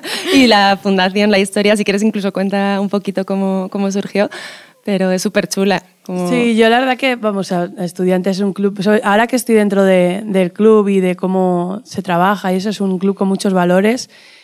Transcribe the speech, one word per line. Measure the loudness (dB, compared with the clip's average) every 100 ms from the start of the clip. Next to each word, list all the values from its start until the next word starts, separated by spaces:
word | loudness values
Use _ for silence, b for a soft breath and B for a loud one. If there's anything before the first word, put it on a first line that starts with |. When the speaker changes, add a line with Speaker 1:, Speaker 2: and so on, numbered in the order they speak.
| -2 -8
Speaker 1:
<laughs> | 0
Speaker 2:
y | 4 6
la | 4 4 2
fundación, | 0 0 0 0 2
la | 2
historia. | 0 0 2 2
Si | 0
quieres, | 0
incluso | 0 -2 -4
cuenta | -4 -2 -2 -2 -2
un | -2
poquito | -4 -4 -6 -4
cómo, | -2 -2 -4 -4
cómo | -4 -4
surgió, | -4 -4 -2 -2 B B B B B
pero | -4 -2 0
es | 0
súper | -2 -2 -2
chula. | -2 0 -2 -6 _
Como | -10 -6 -2
Speaker 3:
Sí, | 0 0 2
yo | 4
la | 2
verdad | 0 -2
que, | -2 -2
vamos, | -4 -4 -4
a, | -4 -4 -6
a | -8
Estudiantes | -4 0 0 0 -2
es |
un | -2
club, | -2 -4 -2
soy, | 0 2
ahora | 2 2 2
que | -2
estoy | 2 2
dentro | 2 2
de, | 4 4 2 -2 -2
del | 0 0
club | 2 4 4 4
y | 2
de | 0 -2
cómo | -2 0 0 0 -2 -8
se | -10 -10
trabaja, | -2 0 2 0 -2
y | -2
eso | -2
es | -4
un | -2 0
club | -2 0
con | -2
muchos | 0 0
valores, | 2 2 2 2 -2 -6 b b b